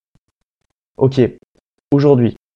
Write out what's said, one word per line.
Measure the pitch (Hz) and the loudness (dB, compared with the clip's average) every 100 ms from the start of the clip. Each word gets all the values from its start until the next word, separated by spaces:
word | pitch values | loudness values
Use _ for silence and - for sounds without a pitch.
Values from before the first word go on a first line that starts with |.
| _ _ _ _ _ _ _ _ _ - | _ _ _ _ _ _ _ _ _ -4
Ok, | 131 135 120 - _ _ _ _ _ | -2 0 -2 -4 _ _ _ _ _
aujourd'hui, | 143 143 135 117 - _ | -2 2 2 0 -6 _